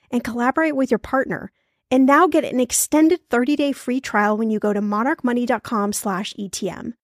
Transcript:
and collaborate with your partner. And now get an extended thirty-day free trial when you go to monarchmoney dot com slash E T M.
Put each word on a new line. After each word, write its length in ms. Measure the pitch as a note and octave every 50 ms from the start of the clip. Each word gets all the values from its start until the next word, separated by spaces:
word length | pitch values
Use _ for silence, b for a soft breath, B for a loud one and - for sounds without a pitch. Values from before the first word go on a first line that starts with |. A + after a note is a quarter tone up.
| b b
and 120 | - A#3+ A#3
collaborate 520 | - A3+ A#3+ A#3+ B3+ C4+ D#4+ D#4+ D#4+ D4
with 160 | C4+ C4+ A#3+
your 80 | A#3 G#3+
partner. 520 | - - - C4 C4 - F3+ - - G3 _ _ _ _ _ _ _ _
And 140 | B3+ C4 C4+
now 220 | B3+ C#4 D4 F4 F4+
get 160 | D4 D#4+ B3
an 160 | - - B3
extended 680 | B3 A#3+ - - - - - D4+ D#4 D#4+ F4+ E4+ _ _
thirty-day 420 | - A#3+ B3+ B3 D4 C#4+ D4 C#4+
free 280 | C4 - - - B3 C4+
trial 380 | - - - G#3 G#3 G#3 G#3+ G#3+
when 120 | A3+ A3
you 100 | A3 G#3
go 140 | - G#3 G#3
to 80 | G3+
monarchmoney 680 | G#3 G#3 G#3 G#3 A#3 C4+ D#4+ - - B3 A#3+ A#3+ B3 A#3+
dot 160 | B3+ G#3+ -
com 280 | - B3 G#3+ G3+ G3+ G3+
slash 400 | - - G#3 F#3+ F3+ G#3 - - -
E 100 | G3+ F#3+
T 220 | - - G#3 F#3
M. 240 | D#3 - - - A#3 _